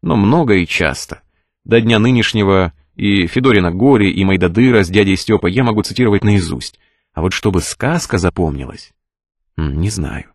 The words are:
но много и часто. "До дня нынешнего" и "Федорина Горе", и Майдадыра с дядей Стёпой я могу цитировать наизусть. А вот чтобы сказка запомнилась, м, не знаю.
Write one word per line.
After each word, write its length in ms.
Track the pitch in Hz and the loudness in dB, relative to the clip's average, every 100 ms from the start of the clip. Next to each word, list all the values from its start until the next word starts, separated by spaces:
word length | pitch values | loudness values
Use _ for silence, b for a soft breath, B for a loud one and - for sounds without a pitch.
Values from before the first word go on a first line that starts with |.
но 120 | - 131 | -2 0
много 380 | 101 156 143 | 2 2 2
и 140 | 98 85 | 0 0
часто. 560 | - 80 65 - - _ _ _ _ - | -2 -2 -4 -10 -16 _ _ _ _ 0
"До 160 | 113 | 0
дня 160 | 113 110 | 2 2
нынешнего" 720 | 113 127 110 110 98 95 92 - _ - | 2 2 0 0 2 2 0 -4 _ -6
и 300 | 101 101 85 | 0 0 0
"Федорина 460 | - 131 107 87 | 0 2 4 2
Горе", 400 | 90 127 131 101 | 2 2 4 2
и 120 | - | 0
Майдадыра 600 | 95 95 90 90 127 117 | 0 2 0 2 2 4
с 60 | 87 | 2
дядей 260 | 95 98 95 | 2 2 0
Стёпой 360 | - 107 92 | 0 0 0
я 120 | 98 | 0
могу 180 | 123 107 | 0 -2
цитировать 420 | 101 104 123 101 | -4 -2 0 2
наизусть. 560 | 104 101 82 64 - _ _ _ _ | 2 0 0 -8 -10 _ _ _ _
А 80 | - | -6
вот 120 | 87 | -4
чтобы 280 | - 110 92 | -2 -2 -2
сказка 580 | - - 123 170 - 98 | -4 -6 -4 -4 -2 -2
запомнилась, 760 | 85 - 82 71 64 - - _ _ _ _ _ _ - | -2 -2 -4 -4 -10 -16 -20 _ _ _ _ _ _ -8
м, 240 | 78 71 | -6 -2
не 80 | 95 | -4
знаю. 360 | 107 78 - - | -4 -8 -10 -16